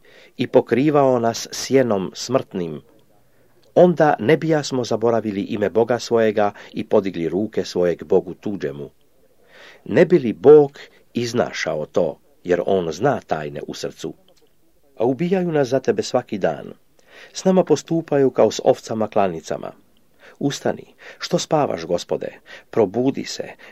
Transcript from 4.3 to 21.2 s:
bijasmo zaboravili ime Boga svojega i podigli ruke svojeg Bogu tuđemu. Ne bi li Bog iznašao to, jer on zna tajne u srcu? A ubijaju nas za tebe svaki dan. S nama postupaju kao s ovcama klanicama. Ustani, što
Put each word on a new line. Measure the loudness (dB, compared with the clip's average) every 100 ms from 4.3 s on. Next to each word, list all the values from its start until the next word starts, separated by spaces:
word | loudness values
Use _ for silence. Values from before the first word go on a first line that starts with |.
| 2
bijasmo | 2 -2 -2 -4
zaboravili | -2 0 0 0 -2 -4
ime | -4 -2 -2
Boga | 0 0 0
svojega | 0 0 2 2 -2 -2 -14
i | -12
podigli | -2 0 0 -2 -2
ruke | -2 -4 -4 -4
svojeg | 0 0 -2
Bogu | 0 0 0
tuđemu. | -8 -8 -8 -8 -10 -16 _ _ _ _ _ _ -20 -20 -18 -2
Ne | 2 4
bi | 4
li | 2
Bog | 2 8 10 8 0 -20 _ _
iznašao | -6 -4 -2 -2 -4 -6 -6 -4
to, | -2 -2 -4 _ _
jer | -2 -2 0
on | 0 -2
zna | -2 -2 -2 -4
tajne | -6 -6 -10 -12
u |
srcu? | -10 -10 -10 -12 -12 _ _ _ _ _ _ _ -4
A | -2
ubijaju | 0 0 0 0
nas | 0 0
za | 0
tebe | 0 -4
svaki | -2 -4 -4 -4
dan. | -4 -4 -10 -18 _ _ _ -20 -20
S | -4
nama | 2 2
postupaju | 4 2 0 -4 0 2 2
kao | 4 2
s | 2
ovcama | -2 -2 -4 -6 -4
klanicama. | 0 -2 -2 -8 -10 -10 -16 _ _ _ _ -20 -6
Ustani, | -6 -4 -4 -6 -10 _ -20
što | -16